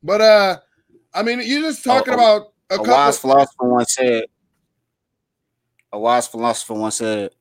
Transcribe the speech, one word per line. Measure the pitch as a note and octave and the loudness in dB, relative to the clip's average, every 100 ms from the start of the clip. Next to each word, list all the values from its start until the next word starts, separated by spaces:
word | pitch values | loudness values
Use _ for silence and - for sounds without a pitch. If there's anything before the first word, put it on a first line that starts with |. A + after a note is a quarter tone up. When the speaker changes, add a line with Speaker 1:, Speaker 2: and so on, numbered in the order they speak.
Speaker 1:
But, | - G#3 | -4 2
uh, | A3 G#3+ G3 F3 _ _ _ _ _ | 6 6 4 -4 _ _ _ _ _
I | F3 | -6
mean, | A3 B3 | -4 -4
you're | A3+ C#4+ | -4 -4
just | D#4 C#4 | -4 -6
talking | B3+ B3+ C4 | -2 0 0
Speaker 2:
A, | B3 | 2
a, | |
Speaker 1:
about | A3+ G#3+ G#3 _ _ | 4 2 -2 _ _
a | |
Speaker 2:
a | - | -6
Speaker 1:
couple | G#2+ | 2
Speaker 2:
wise | C3+ C#3+ C#3+ | 2 2 0
philosopher | C3+ C#3 C3+ _ | 2 2 2 _
once | B2+ B2 A#2 | -2 0 -2
said, | - B2+ A#2 A2+ _ _ _ _ _ _ _ _ _ _ _ _ _ _ _ _ | -2 0 -2 -4 _ _ _ _ _ _ _ _ _ _ _ _ _ _ _ _
a | G#2 | -6
wise | A2+ B2 A#2 | 0 0 -2
philosopher | A#2 A#2+ A2 - | -6 -4 -4 -8
once | A2 A2 G#2+ | -8 -6 -6
said, | A2+ G#2+ G2 _ | -6 -6 -8 _